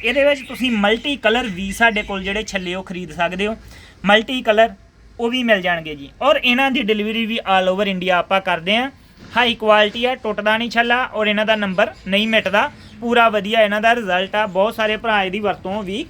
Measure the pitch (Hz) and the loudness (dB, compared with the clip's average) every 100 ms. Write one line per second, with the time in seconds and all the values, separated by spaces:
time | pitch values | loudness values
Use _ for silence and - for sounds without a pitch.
0 | 226 277 285 277 247 233 247 220 202 233 | -2 2 2 0 -4 -6 -2 0 2 0
1 | 294 277 - 240 254 175 190 190 233 214 | -2 -2 0 0 -2 -6 -8 0 2 2
2 | 208 196 190 208 214 196 180 185 185 180 | -4 -6 -4 -6 -6 -6 -6 -8 -8 -10
3 | 170 156 170 180 208 226 - - - - | -8 -2 -2 -2 -4 -6 -12 -20 -20 -4
4 | 185 214 214 254 233 214 226 196 - _ | 4 4 2 -2 2 4 2 0 -20 _
5 | - - 233 254 233 202 180 170 156 147 | -20 -6 -4 -2 2 2 0 -4 -6 -12
6 | 139 - 262 311 247 247 269 277 208 214 | -14 -2 2 2 2 2 2 0 0 0
7 | 214 226 220 226 185 190 185 185 202 185 | -2 -2 -2 -4 0 2 2 0 -2 -2
8 | 185 180 170 190 190 170 170 220 269 - | 0 0 2 0 0 -2 0 0 -2 -8
9 | - - - 226 240 226 214 214 208 233 | -20 -20 -4 0 0 2 4 4 4 0
10 | 247 254 214 208 208 220 233 233 233 240 | -2 -2 -4 -2 0 0 0 0 2 0
11 | 247 214 214 208 214 214 196 185 247 - | 0 -2 0 0 0 0 0 0 0 -2
12 | 185 196 220 220 190 202 285 - - - | -2 0 2 0 2 0 0 -4 -20 -10
13 | 233 233 226 208 190 226 208 214 226 240 | 0 4 4 2 0 2 2 2 2 2
14 | 196 180 190 208 214 180 214 220 214 214 | 0 -2 0 -2 -2 0 0 0 -2 -2
15 | 226 208 190 208 208 165 185 208 190 208 | 0 0 0 -2 -4 -4 -6 -8 -6 -8